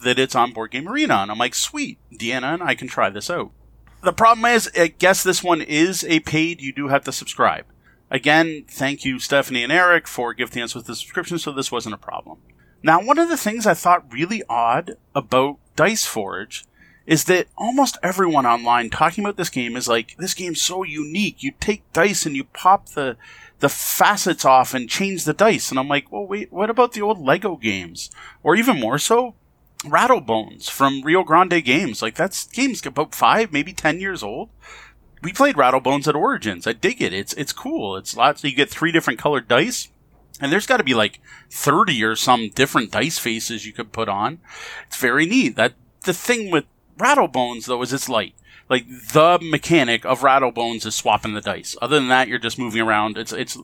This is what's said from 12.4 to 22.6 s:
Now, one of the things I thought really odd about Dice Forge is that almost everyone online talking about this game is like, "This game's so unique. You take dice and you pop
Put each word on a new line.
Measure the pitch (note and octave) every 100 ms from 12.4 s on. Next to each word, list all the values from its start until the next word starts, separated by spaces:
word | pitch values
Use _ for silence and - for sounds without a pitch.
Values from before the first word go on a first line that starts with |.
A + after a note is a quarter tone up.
| _ _ _ _
Now, | D3+ E3
one | G#3+ D4
of | E4+
the | D#4+
things | G#3 A3+ G#3+
I |
thought | E3 F3+ F3 C3+
really | B2 E3+ A3+ -
odd | A#2 A#2 C3 - - _ C#3
about | B2 B2+ C#3 C#3+ _ -
Dice | E3+ A3 -
Forge | - G2 F2+ G#2+ - - _ _ _ -
is | D#3 -
that | F3+ - -
almost | A3+ C4 B3+ -
everyone | F3+ F#3+ F#3 D3+ B2
online | A#2+ A#2 A#2+ A#2
talking | - D#3+ E3+ G3+
about | G3
this | E3+
game | C3+ A#2+ A#2+
is | A#2+
like, | A#2 A#2 -
"This | C#3 -
game's | F3+ D3+
so | - F3+
unique. | F3+ D3+ D3 F3 D#3 -
You | C3+ -
take | - G#3+ _
dice | D3+ G3 F#3 D#3+
and | C#3
you |
pop | C3 -